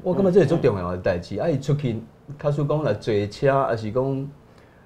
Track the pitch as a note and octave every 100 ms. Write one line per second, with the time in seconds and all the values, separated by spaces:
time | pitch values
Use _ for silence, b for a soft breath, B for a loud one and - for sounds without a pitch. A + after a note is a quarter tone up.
0 | F3+ F3+ F#3+ F#3 D#3+ E3+ C3 G2 F2 F2+
1 | G2+ F2 - G2 E3 C#3+ - C#3+ B2 A2
2 | - - - - D3 D3 D3 D3+ C3+ G#2
3 | - G#2 G#2 - C#3 C#3 - A2 G#2+ B2
4 | C3+ C3+ C#3+ - - b b b